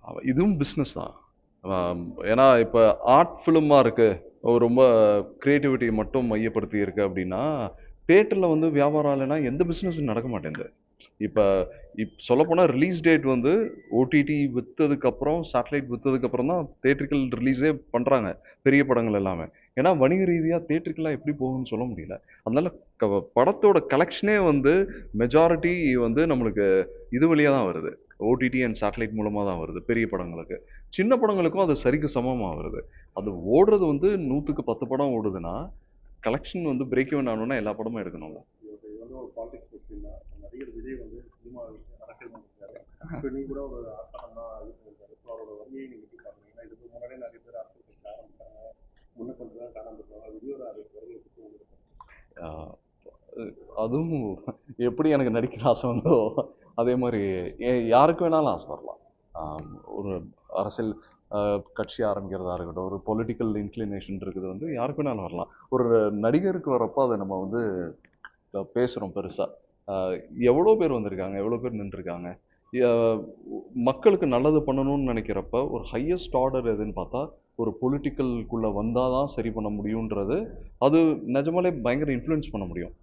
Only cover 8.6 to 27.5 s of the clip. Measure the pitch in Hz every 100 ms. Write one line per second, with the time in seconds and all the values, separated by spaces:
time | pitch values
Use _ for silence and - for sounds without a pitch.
8.6 | 165 143 143 151 147 139 135 151 135 139
9.6 | 175 165 190 160 139 110 120 110 78 78
10.6 | - _ _ _ - _ 104 107 101 95
11.6 | 90 - - - 107 - - 123 156 165
12.6 | 180 127 160 175 165 160 135 127 123 190
13.6 | 220 - - 117 127 143 143 151 139 120
14.6 | 123 - 151 139 135 120 135 165 160 127
15.6 | 117 143 131 120 139 131 123 123 131 175
16.6 | 151 - 131 139 139 147 131 113 127 127
17.6 | 147 143 - 120 123 131 101 85 - -
18.6 | - 139 135 120 117 101 95 87 80 _
19.6 | _ - 151 170 131 185 190 170 160 170
20.6 | 165 156 165 156 160 135 147 147 127 131
21.6 | 123 110 123 95 78 92 _ - - 127
22.6 | 175 - _ _ 107 101 87 - 135 -
23.6 | 208 180 - 135 170 - 196 208 180 143
24.6 | 135 175 196 - - 104 120 147 165 165
25.6 | 170 180 156 127 117 117 165 131 113 101
26.6 | 101 95 87 - - 123 160 156 147